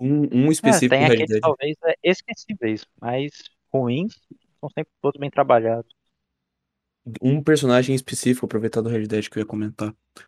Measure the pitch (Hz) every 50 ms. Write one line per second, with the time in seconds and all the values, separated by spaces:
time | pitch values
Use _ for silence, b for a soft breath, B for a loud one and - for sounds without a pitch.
0 | 127 135 147 147 147 143 120 123 135 156 156 - - 220 214 165 127 123 135 135
1 | 147 143 117 110 117 - 107 107 156 160 139 - 135 151 156 _ 165 165 - _
2 | - 175 190 - - - 220 - - - 214 - 117 110 107 107 - _ _ _
3 | 117 117 123 131 143 147 _ - - - _ _ _ _ - 135 127 120 123 151
4 | 185 226 - _ _ _ - _ _ _ _ _ - 143 - 165 156 _ _ _
5 | - 143 - 143 139 143 - 143 139 131 127 117 113 113 113 117 113 _ _ _
6 | _ _ _ _ _ _ _ _ _ _ _ _ _ _ _ _ _ _ _ _
7 | _ 120 110 - - 127 147 156 139 160 156 143 139 123 123 127 127 135 135 127
8 | - - 123 - - 123 123 123 120 104 - 107 113 110 - 113 110 113 117 110
9 | 107 107 107 107 104 - - 107 107 - 107 107 107 107 104 - 107 104 110 _
10 | _ _ _ B B